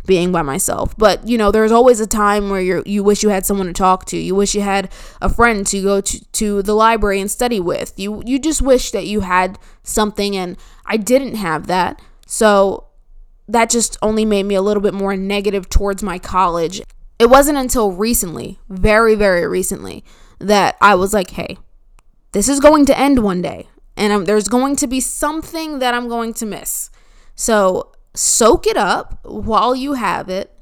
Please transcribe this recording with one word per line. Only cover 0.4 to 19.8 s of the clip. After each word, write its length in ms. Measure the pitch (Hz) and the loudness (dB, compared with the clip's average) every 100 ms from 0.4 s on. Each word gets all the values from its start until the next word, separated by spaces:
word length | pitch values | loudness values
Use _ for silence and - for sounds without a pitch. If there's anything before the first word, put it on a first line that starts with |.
myself. 520 | 147 147 - - - - | -2 -4 -4 -4 -4 2
But, 280 | 214 180 214 | 2 2 -2
you 120 | 233 | 0
know, 120 | 208 | 2
there's 220 | 214 220 | 2 4
always 260 | 233 254 226 | 6 6 4
a 80 | 214 | 2
time 440 | 220 202 208 202 | 0 2 0 -2
where 100 | 196 | -2
you're, 220 | 180 175 | -2 -2
you 180 | - 202 | -2 0
wish 200 | 196 208 | 2 2
you 80 | 208 | 2
had 160 | 196 - | 0 -2
someone 220 | 202 185 | -4 -4
to 40 | |
talk 320 | 170 185 185 - | 0 2 0 -2
to. 120 | 170 | -8
You 160 | 165 | -2
wish 200 | 190 202 | 0 0
you 60 | 208 | -2
had 320 | 202 196 190 - - - | -2 -2 -4 -12 -20 -4
a 80 | 202 | -2
friend 360 | - 233 214 196 | 4 2 2 -2
to 120 | 196 | -2
go 220 | 190 196 | 0 0
to, 220 | 196 - - | -2 -8 -8
to 280 | - 214 202 | -4 -2 -2
the 140 | 196 | 0
library 480 | 214 226 226 208 196 | 2 4 2 0 -2
and 80 | 196 | -4
study 280 | - 247 226 | -2 -2 -2
with. 360 | 175 - - - | -2 -4 -6 -8
You, 260 | 196 214 226 | -8 -8 -4
you 120 | 269 | -2
just 220 | 302 285 | -2 -2
wish 300 | 262 262 - | 4 2 2
that 160 | 202 170 | -6 -4
you 140 | 208 | -4
had 380 | 190 180 185 190 - - | 0 0 0 -6 -20 -20
something, 540 | - - 208 208 202 196 | -8 -2 -2 -2 -4 -4
and 220 | 180 - - - | -8 -10 -18 -20
I 140 | - 220 | -6 -4
didn't 380 | 196 254 269 220 | 2 0 0 -6
have 320 | 180 151 202 | -4 -4 -2
that. 340 | 185 175 - - - - | -2 -2 -4 -18 -20 -12
So 640 | - 214 202 196 - - _ _ - - _ - | 0 2 4 2 -2 -12 _ _ -20 -20 _ -4
that 220 | 233 226 | 0 0
just 280 | 233 - - | 0 -2 -2
only 220 | 214 220 | -2 0
made 200 | 220 202 | 0 0
me 100 | 202 | 0
a 80 | 196 | 0
little 200 | 202 208 | 0 0
bit 120 | 196 | -2
more 220 | 196 196 196 | -2 -4 -4
negative 520 | 190 202 202 196 185 | -4 -2 -2 -4 -2
towards 340 | - 202 196 | -2 -2 -4
my 160 | 202 180 | -6 -8
college. 600 | - 185 185 170 160 196 - - - - | -4 0 0 0 -4 -6 -16 -20 -14 2
It 80 | 233 | 6
wasn't 320 | 269 285 285 | 6 6 0
until 340 | 254 254 208 | -2 0 0
recently, 640 | 180 220 240 180 156 - - - | 0 -2 -2 -4 -8 -12 -14 -14
very, 460 | 185 214 214 226 | 0 4 6 4
very 320 | 214 202 175 165 | 4 2 2 0
recently, 580 | 180 185 - | -2 -4 -6